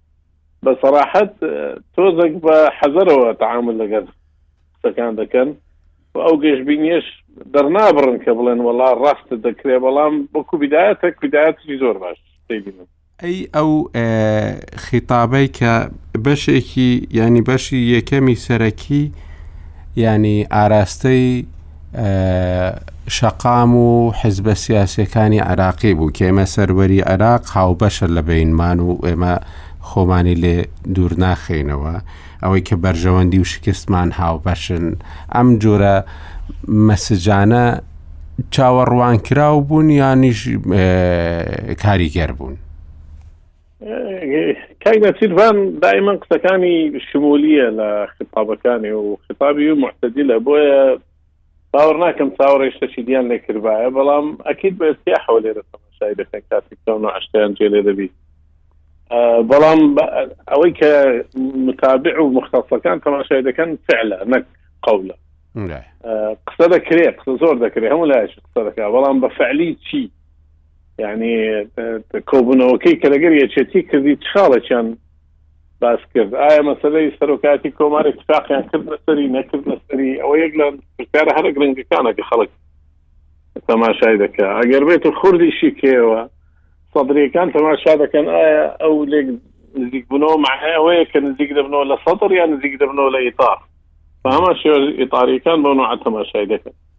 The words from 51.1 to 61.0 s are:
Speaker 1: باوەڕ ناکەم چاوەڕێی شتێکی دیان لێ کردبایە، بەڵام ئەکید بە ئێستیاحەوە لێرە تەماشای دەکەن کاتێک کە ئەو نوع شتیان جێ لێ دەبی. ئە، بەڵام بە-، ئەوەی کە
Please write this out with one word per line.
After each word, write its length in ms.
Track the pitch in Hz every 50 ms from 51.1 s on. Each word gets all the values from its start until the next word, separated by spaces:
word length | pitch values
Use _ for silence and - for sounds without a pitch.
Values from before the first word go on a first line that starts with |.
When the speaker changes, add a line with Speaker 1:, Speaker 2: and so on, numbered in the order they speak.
| _ _ _ _ _ _ _ _ _ _ _ _ -
Speaker 1:
باوەڕ 240 | 139 151 156 156 156 175
ناکەم 260 | 170 147 - 147 135 - -
چاوەڕێی 360 | 135 139 139 135 135 131 -
شتێکی 260 | - 135 127 - - 117 123
دیان 180 | 131 131 123 120
لێ 100 | 120 113
کردبایە، 500 | - - 107 110 104 110 107 110 120 127 135 135
بەڵام 280 | 135 143 143 147 147 151 156 - -
ئەکید 280 | 147 147 - - 196 185 185
بە 80 | 170 156
ئێستیاحەوە 520 | 139 - - - - - - - 113 113
لێرە 220 | 107 110 107 107 - _
تەماشای 460 | - - _ _ _ - 107 104 104 95
دەکەن 220 | 98 - - 104 - -
کاتێک 280 | 110 104 - _ 104 -
کە 100 | - 113
ئەو 80 | 110 107
نوع 200 | 107 104 92 95
شتیان 320 | - - - 107 107 104 98
جێ 140 | - 107 104
لێ 120 | 101 104 101 104
دەبی. 220 | 98 98 98 90 _ _ _ _ _ _ _ _ _ _ _ _ _ _ _ _ _ _ _ -
ئە، 100 | 120 120 120 117 117 117 113 113
بەڵام 320 | 131 147 156 156 160 160 156 147 143
بە-، 180 | 143 - - - 135 135 131 - - _ -
ئەوەی 260 | - 143 160 175 - -
کە 120 | 156 151 147 143